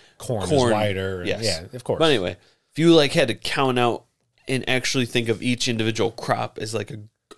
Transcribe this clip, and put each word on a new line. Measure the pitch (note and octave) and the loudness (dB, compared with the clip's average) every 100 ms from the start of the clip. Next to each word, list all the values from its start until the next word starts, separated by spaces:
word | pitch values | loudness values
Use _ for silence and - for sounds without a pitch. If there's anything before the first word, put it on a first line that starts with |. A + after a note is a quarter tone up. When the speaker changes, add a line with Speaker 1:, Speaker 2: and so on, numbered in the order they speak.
| _ - | _ -16
Speaker 1:
Corn | - A2 | -6 -4
is | F#2 | 0
Speaker 2:
corn. | C#3+ B2 | 2 4
Speaker 1:
wider, | G#2+ G#2 F#2+ F#2+ F#2+ | 2 0 -2 -4 -4
and | F#2+ | -4
Speaker 2:
Yes. | G2+ | -2
Speaker 1:
yeah, | A2 E2 F2+ B2+ | -2 -4 -6 -12
of | |
course. | - A#2+ | -4 2
Speaker 2:
But | D#3+ | 2
anyway, | A#2+ F2+ F#2+ _ _ _ | 2 0 -6 _ _ _
if | - | 2
you, | E3+ | 6
like, | E3 C#3 | 6 6
had | E3 B2+ | 2 0
to | G#2+ | -2
count | - - C3+ B2 | -4 0 2 2
out | A#2+ - _ _ _ _ - | 2 0 _ _ _ _ -6
and | C3 - | -4 0
actually | B2+ - C3+ A#2 | -2 0 -2 0
think | B2 A#2 | -2 0
of | G2 | -2
each | B2 A#2+ C3 | -2 -2 -2
individual | A2+ A2+ A2+ A#2+ | 0 -2 0 -2
crop | - - A#2+ A2+ - | -2 -4 -4 -4 -8
as, | G#2+ A2 | -8 -6
like, | G#2 | -8
a, | G#2+ G#2 _ _ | -12 -16 _ _